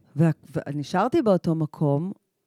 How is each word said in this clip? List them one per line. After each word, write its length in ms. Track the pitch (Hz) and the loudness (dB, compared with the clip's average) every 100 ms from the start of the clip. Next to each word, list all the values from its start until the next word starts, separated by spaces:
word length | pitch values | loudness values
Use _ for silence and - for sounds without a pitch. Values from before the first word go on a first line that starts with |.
| _ 139 | _ 0
וה-, 140 | 165 151 - - - | 2 0 -6 -10 -6
ונשארתי 540 | 143 139 180 233 339 | -8 -4 -2 0 2
באותו 320 | 226 180 185 | 2 2 2
מקום, 580 | 160 151 - 151 143 180 - _ _ | -2 -2 -2 0 0 -2 -10 _ _